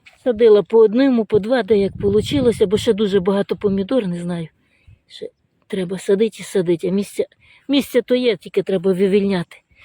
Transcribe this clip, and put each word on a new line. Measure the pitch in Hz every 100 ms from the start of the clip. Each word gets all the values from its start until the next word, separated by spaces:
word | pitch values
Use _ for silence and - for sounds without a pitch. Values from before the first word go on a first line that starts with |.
| _ _
Садила | 262 214 233 208
по | 175 226
одному, | 220 226 277 240
по | 208 208
два, | 208 262
де | 196 208
як | 196 -
получилося, | 202 208 208 294 247 202 196
бо | 208
ще | 240
дуже | 202 214 196
багато | 180 196 196 202
помідор, | 208 196 190 262 190
не | 175
знаю. | 175 170 160 _ _ _ _ - _
Ще | - - _ _ _ -
треба | 190 180 185
садити | - 196 220 -
і |
садити, | 180 202 175 170 190
а |
місця, | 190 196 - - _ _ _ -
місця | 277 - 247
то | -
є, | 247 247 196
тільки | 196 -
треба | 185 190 190
вивільняти. | 180 196 208 196 180 165 - _ _